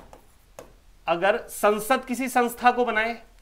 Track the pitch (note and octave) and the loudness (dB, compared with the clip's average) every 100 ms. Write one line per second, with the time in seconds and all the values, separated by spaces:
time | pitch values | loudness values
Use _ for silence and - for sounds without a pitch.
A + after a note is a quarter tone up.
0 | - - - _ _ - - - - - | -20 -20 -20 _ _ -20 -20 -20 -20 -12
1 | - E3+ F#3+ A3+ - - G#3 G#3+ G#3 C4 | -2 0 2 0 -4 0 2 2 0 0
2 | B3+ A#3+ B3+ B3 A#3+ A#3+ B3 A#3+ A#3+ A3 | 0 -6 -2 0 0 2 2 2 0 0
3 | A3+ A#3 - - | -2 -6 -14 -20